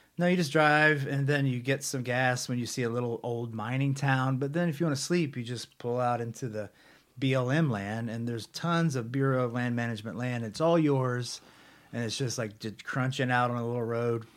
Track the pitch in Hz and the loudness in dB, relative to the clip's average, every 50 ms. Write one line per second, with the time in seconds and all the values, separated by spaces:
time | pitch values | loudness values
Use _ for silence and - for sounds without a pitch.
0 | _ _ - - 175 175 180 180 170 135 139 160 151 151 151 151 151 151 151 143 | _ _ -4 0 2 2 4 2 2 2 4 6 6 6 6 8 6 6 6 4
1 | 135 - 139 139 139 139 147 143 139 135 123 123 120 131 135 135 - - - 131 | 0 -2 0 0 2 2 2 2 2 2 0 0 0 0 -2 0 -2 -4 -4 -4
2 | 120 123 120 127 131 127 123 123 - - 123 123 120 110 - 131 123 117 117 123 | -2 0 0 2 4 2 2 0 -2 -4 -2 -4 -4 -4 -2 -2 -2 0 0 -2
3 | 123 120 117 - - 123 120 117 120 117 113 110 107 117 127 131 139 143 135 139 | -2 -2 -4 -4 -4 -4 -4 -4 -4 -6 -6 -6 -4 -2 0 0 2 2 0 2
4 | 143 135 135 131 131 135 135 127 143 139 143 170 175 170 147 - 170 160 139 139 | 2 2 4 4 2 2 0 0 -2 -2 0 0 0 0 0 0 0 0 0 0
5 | - - 175 180 165 139 - 127 117 117 123 110 - - _ - - 120 120 123 | 0 0 2 2 0 0 -4 -6 -6 -6 -8 -8 -10 -12 _ -8 -4 -2 -2 0
6 | 123 120 120 117 117 117 110 - 135 117 107 107 104 95 _ _ - - - - | 0 0 0 -2 -4 -6 -6 -6 -8 -6 -6 -6 -8 -8 _ _ -20 -20 -20 -20
7 | _ _ - 123 139 135 131 131 123 123 135 160 165 139 113 101 98 101 110 117 | _ _ -8 -2 0 2 2 2 2 2 2 2 2 2 0 -2 -2 -4 -4 -4
8 | 117 113 110 117 117 120 117 113 - - - - - 170 170 170 165 160 131 131 | -6 -6 -6 -4 -4 -4 -4 -6 -8 -10 -10 -4 -2 0 2 2 2 0 0 -2
9 | 113 117 123 135 139 135 131 127 127 120 117 123 123 123 120 120 120 117 117 104 | -4 -2 -2 0 2 2 2 2 0 0 0 -2 -2 0 0 0 -2 -2 -4 -6
10 | 107 113 85 107 123 127 123 120 117 110 101 - 160 165 170 170 156 147 139 131 | -8 -8 -6 -4 -4 -4 -4 -4 -6 -6 -2 0 2 4 4 4 4 4 4 2
11 | 127 127 123 123 123 120 - - - - - - - - - - - - - 117 | 2 0 -2 -2 -4 -6 -8 -12 -14 -20 -20 -20 -20 -20 -20 -20 -18 -10 -6 -6
12 | 120 110 101 - 139 117 - - 117 107 104 - - 110 98 - - - - 139 | -4 -4 -4 -4 -4 -4 -2 -4 -6 -6 -6 -8 -10 -10 -10 -10 -10 -4 -2 0
13 | 127 131 131 - 131 123 123 123 123 120 120 120 117 117 120 123 117 113 117 117 | 0 0 0 0 0 2 4 2 2 2 0 -2 -2 -2 -2 -2 -2 -2 -2 0
14 | 120 120 117 113 113 - _ | 0 0 0 -2 -4 -10 _